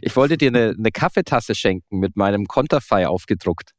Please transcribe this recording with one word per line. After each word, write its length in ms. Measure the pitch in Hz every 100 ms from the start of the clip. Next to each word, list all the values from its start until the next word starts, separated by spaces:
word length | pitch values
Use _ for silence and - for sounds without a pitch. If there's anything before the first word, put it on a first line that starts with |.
Ich 140 | - 127
wollte 220 | 143 156
dir 100 | 139
eine, 260 | 120 110 82
eine 160 | 110
Kaffeetasse 600 | - 165 - - 127 -
schenken 460 | 101 101 92 - 95
mit 160 | 95 101
meinem 320 | 98 101 101
Konterfei 600 | - 123 147 - 101 82
aufgedruckt. 640 | 90 - 98 - 82 -